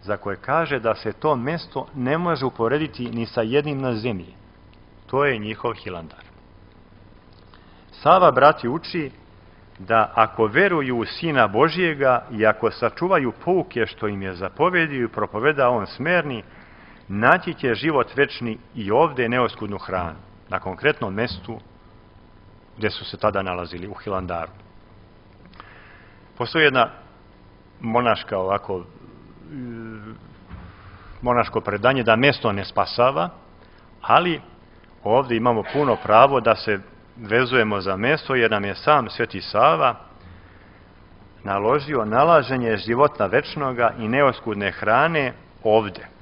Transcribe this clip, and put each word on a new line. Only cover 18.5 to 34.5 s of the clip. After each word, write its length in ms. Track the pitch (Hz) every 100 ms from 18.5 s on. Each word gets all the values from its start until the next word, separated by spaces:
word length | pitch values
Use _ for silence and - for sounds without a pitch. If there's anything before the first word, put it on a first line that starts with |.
| 110 - -
i 160 | 98
ovde 380 | 110 160 131 117
neoskudnu 480 | 123 117 - 104 101
hranu, 400 | - 92 87 78 - - -
na 100 | 95
konkretnom 540 | - 92 139 151 110
mestu 460 | 95 120 - - 110 - - - - - - - - - - _ -
gde 120 | 110
su 160 | - -
se 120 | 95
tada 240 | 107 98
nalazili, 460 | 95 90 87 87 90
u 60 |
Hilandaru. 580 | 98 - 95 92 85 80 - - - - - - - - - - - - - - - - - - -
Postoji 260 | 120 165
jedna 260 | 151 131 117 - - - - - - - - -
monaška, 560 | 117 113 123 107 - 101
ovako, 460 | 92 101 - 95 87 - - - - - 156 151 123 113 113 110 107 113 - - - - - - - - - -
monaško 400 | 123 120 117 113
predanje 420 | 107 101 113 135
da 120 | 113 110
mesto 360 | 139 135 117
ne 140 | 101 95
spasava, 640 | - 95 - 123 143 175 - - - - - - -
ali 400 | - 123 180 156 -